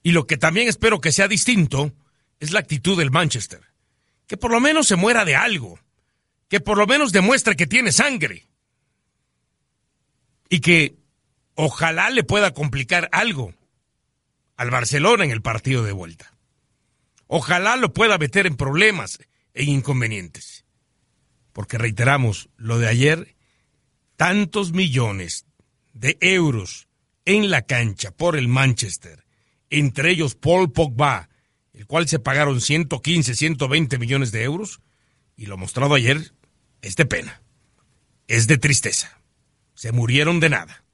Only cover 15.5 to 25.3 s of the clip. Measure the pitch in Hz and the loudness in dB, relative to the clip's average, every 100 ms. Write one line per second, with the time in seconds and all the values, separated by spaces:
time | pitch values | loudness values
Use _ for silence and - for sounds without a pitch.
15.5 | 110 135 127 107 98 85 82 - _ _ | -4 -2 -2 -2 -6 -12 -18 -20 _ _
16.5 | _ _ _ _ _ _ _ _ 165 127 | _ _ _ _ _ _ _ _ -4 0
17.5 | 175 202 254 208 170 220 190 147 196 185 | 0 0 0 0 2 2 2 0 0 0
18.5 | 139 135 151 214 185 101 - _ _ _ | -2 -2 2 2 0 -8 -14 _ _ _
19.5 | - 143 139 139 131 113 104 87 - - | -4 0 0 0 -2 -2 -4 -10 -18 -20
20.5 | - _ _ _ _ _ _ _ _ _ | -20 _ _ _ _ _ _ _ _ _
21.5 | - - 113 117 110 123 139 120 101 - | -14 -10 -4 -4 0 2 2 0 -2 -12
22.5 | _ 113 117 113 117 139 160 - _ _ | _ -4 0 2 4 4 2 -6 _ _
23.5 | _ _ _ _ _ _ - 170 202 190 | _ _ _ _ _ _ -2 0 0 -2
24.5 | 208 190 170 185 131 113 98 85 | -4 -4 0 0 0 -2 -4 -10